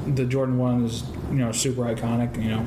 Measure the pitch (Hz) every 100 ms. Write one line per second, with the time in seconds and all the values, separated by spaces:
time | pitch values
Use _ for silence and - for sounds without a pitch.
0 | - 131 123 135 131 127 123 123 117 113
1 | - - - 139 117 110 139 123 120 113
2 | 117 117 120 117 110 110